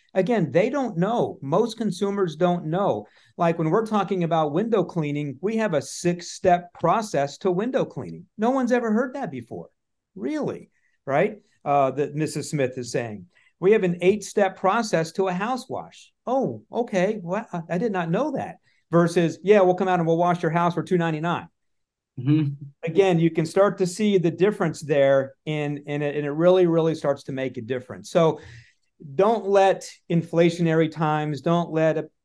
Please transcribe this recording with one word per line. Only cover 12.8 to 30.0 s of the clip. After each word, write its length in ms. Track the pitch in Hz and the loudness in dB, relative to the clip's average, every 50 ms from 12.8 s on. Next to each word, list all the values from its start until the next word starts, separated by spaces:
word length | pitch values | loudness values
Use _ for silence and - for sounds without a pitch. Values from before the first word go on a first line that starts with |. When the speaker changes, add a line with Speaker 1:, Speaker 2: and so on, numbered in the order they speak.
| 123 123 - | -10 -6 -6
Speaker 1:
saying. 320 | 139 117 113 107 98 87 - _ _ _ _ _ _ | -6 -6 -6 -8 -12 -14 -18 _ _ _ _ _ _
We 120 | 165 190 220 | 2 4 4
have 100 | 214 185 | 4 4
an 140 | 180 175 175 175 | 0 -2 2 2
eight-step 560 | 185 208 208 - - - 214 202 190 190 - | 2 2 2 -2 -4 -2 0 0 0 0 0
process 520 | - 185 202 233 226 214 190 165 160 160 - | 0 0 0 0 0 0 -2 -2 -2 -2 -4
to 160 | - 190 190 | -4 -2 -2
a 40 | 180 | -2
house 380 | 180 202 233 262 247 - - | -4 -4 -4 -4 -6 -8 -8
wash. 420 | 127 95 82 85 - - - - _ _ _ | -10 -10 -10 -12 -18 -20 -20 -20 _ _ _
Oh, 380 | 226 247 269 240 147 117 110 - _ | -4 -2 -2 -2 -2 -6 -8 -14 _
okay. 500 | - 226 240 - 208 185 180 202 220 196 175 | -6 -6 -4 -2 0 0 0 0 -2 -4 -6
Well, 240 | 170 185 214 226 - - | -6 -6 -6 -6 -8 -10
I, 80 | 170 160 - | -10 -8 -4
I 80 | 170 180 | -4 -2
did 140 | 247 226 190 | -2 -2 -2
not 180 | 185 165 165 | -2 -2 -2
know 220 | 165 214 269 311 262 | 0 0 -2 -2 -4
that. 260 | 160 101 87 85 - _ _ _ _ _ _ | -6 -8 -8 -10 -16 _ _ _ _ _ _
Versus, 480 | 160 170 175 165 170 190 170 160 165 - - | 2 4 4 4 4 2 2 2 0 -2 2
"Yeah, 180 | 185 208 208 | 6 6 6
we'll 140 | 185 180 180 | 8 6 4
come 140 | 180 196 185 | 2 2 0
out 120 | 180 175 | 2 2
and 60 | 165 | 2
we'll 120 | 165 165 165 | 2 2 2
wash 240 | 175 175 175 175 - | 2 2 0 0 0
your 80 | 160 | 0
house 240 | 160 170 170 175 170 | 0 2 2 2 0
for 80 | 165 151 | -2 -2
two 160 | - 185 175 | 0 0 0
ninety-nine." 500 | 165 165 156 151 156 175 165 113 87 - _ _ _ _ _ _ _ _ _ _ _ _ _ - | 2 0 -2 -2 -2 -4 -4 -4 -6 -10 _ _ _ _ _ _ _ _ _ _ _ _ _ -6
Speaker 2:
Mm-hmm. 360 | 120 135 151 156 151 139 - - - - - _ - | 0 2 2 2 2 0 -4 -8 -12 -18 -18 _ -10
Speaker 1:
Again, 360 | 170 165 185 196 190 175 165 | -2 0 2 4 4 4 4
you 120 | 165 165 | 2 2
can 160 | 160 175 160 | 2 0 -2
start 320 | 156 - 190 196 208 196 196 | 0 2 2 2 2 2 0
to 80 | 185 | -4
see 320 | 175 180 - 214 208 202 190 | -4 -2 -2 0 2 2 2
the 120 | 170 175 | 2 0
difference 520 | 147 - 180 214 208 - 190 160 - - - | 0 2 2 2 2 0 -2 -2 -2 -4 -4
there, 520 | 135 156 143 139 139 139 135 135 135 - _ _ | 0 2 4 6 6 6 4 2 0 -6 _ _
and, 340 | 156 156 151 147 147 147 143 147 | -6 -4 -4 -4 -4 -6 -6 -6
and 160 | 151 147 147 147 | -6 -4 -4 -2
it, 140 | 143 143 | -2 -4
and 100 | 151 147 | -4 -4
it 40 | 143 | -4
really, 360 | 143 156 165 180 185 185 180 | -2 2 4 6 6 6 6
really 280 | 170 165 165 160 165 156 | 4 4 2 2 0 0
starts 300 | 156 - 143 139 143 - | -2 -2 -2 -2 -2 -6
to 80 | - 139 | -8 -8
make 240 | 131 135 131 123 | -6 -6 -6 -6
a 60 | 127 113 | -8 -8
difference. 480 | 110 131 123 - - 98 92 104 - | -6 -6 -6 -6 -10 -14 -16 -14 -2
So 300 | - 180 165 160 - - - - - - - _ _ _ _ _ _ _ - 143 135 | 2 2 4 4 2 -2 -8 -16 -20 -20 -20 _ _ _ _ _ _ _ -20 -8 0
don't 320 | 143 190 214 233 214 196 | 2 2 4 2 0 0
let 420 | 196 196 196 190 190 175 185 - - - - | 4 4 6 6 6 4 2 -4 -10 -18 -20